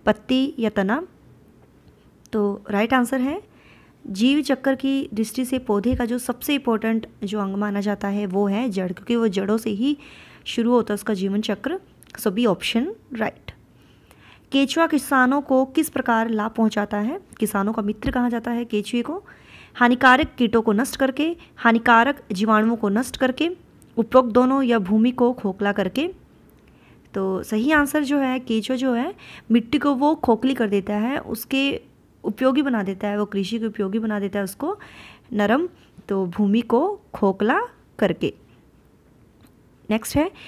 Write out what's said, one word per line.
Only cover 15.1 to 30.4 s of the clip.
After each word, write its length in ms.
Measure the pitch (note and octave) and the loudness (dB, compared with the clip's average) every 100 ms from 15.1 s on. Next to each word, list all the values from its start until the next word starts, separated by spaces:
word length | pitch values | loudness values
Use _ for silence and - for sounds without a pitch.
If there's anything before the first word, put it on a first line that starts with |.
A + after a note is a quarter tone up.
| C4+ B3+ C#4+ | 2 4 2
को 240 | C#4 C4 C4 | 2 2 2
किस 240 | D#4+ D4+ | 0 -2
प्रकार 400 | B3+ B3 A3+ A3+ | -2 0 0 0
लाभ 220 | G#3+ A3 | -2 -4
पहुंचाता 460 | - A3 G#3 G#3 G#3 | 0 0 0 -2 -2
है? 220 | A3 F#4 - - | -4 -6 -12 -4
किसानों 340 | G3+ G3+ G3+ | -2 0 -2
का 80 | A3+ | -2
मित्र 300 | G3+ G#3+ C4+ | -4 -4 -4
कहा 180 | B3+ B3 | 0 0
जाता 220 | A#3 A#3+ | -2 -4
है 140 | A#3 A#3 | -4 -2
केंचुए 360 | G#3 G3+ A#3+ | -4 -2 -4
को। 220 | A#3 F#4 - - - - - | -4 -8 -12 -20 -20 -20 -16
हानिकारक 600 | - A#3+ B3 C4 B3+ D#4+ - | 2 2 6 6 6 2 0
कीटों 240 | A#3 A#3 | 2 2
को 120 | A3+ | 2
नष्ट 220 | G3+ C#4+ - | 0 0 0
करके, 400 | C4+ C4 D#4+ E4+ - - | -2 0 -4 -4 -14 0
हानिकारक 640 | A#3 A3+ A#3+ A3+ A#3 - - | 2 4 6 6 4 0 -6
जीवाणुओं 440 | F#3 G#3+ G#3+ A3 A3+ | -2 2 4 2 0
को 140 | G3+ | 0
नष्ट 280 | G3+ B3 - | -2 -4 -2
करके, 500 | C4 B3+ E4+ F4+ - _ - - | -2 0 -4 -4 -16 _ -10 -4
उपरोक्त 320 | A3+ B3+ B3 | 4 4 6
दोनों 340 | A#3 B3+ C4+ | 4 4 2
या 160 | B3 A#3 | 2 2
भूमि 320 | F3+ G#3+ A#3+ | 2 2 2
को 220 | B3 B3 | 2 0
खोखला 380 | B3+ G3+ F#3+ G3+ | 0 -6 -2 -2
करके? 420 | G3+ F#3 B3 F4 - _ _ - _ _ _ _ - _ | 0 -2 -2 -4 -8 _ _ -20 _ _ _ _ -20 _
तो 300 | G3 F#3+ F#3 | -6 -4 -4
सही 280 | - G#3+ C4+ | -4 -2 2
आंसर 320 | D4+ C#4+ D4+ | 2 2 0
जो 140 | C4+ C#4+ | 0 0
है, 220 | C4 B3+ | 0 -2
केंचुआ 360 | B3+ A3 G#3 B3+ | -2 -2 0 -2
जो 180 | C4 | 0
है 220 | A#3 D#4 - - - - | 0 -2 -8 -18 -16 2
मिट्टी 260 | A#3 A#3 D4 | 2 2 0
को 180 | C#4+ B3+ | 0 2
वो 200 | D4 D#4 | 2 2
खोखली 380 | - A3 | 2 2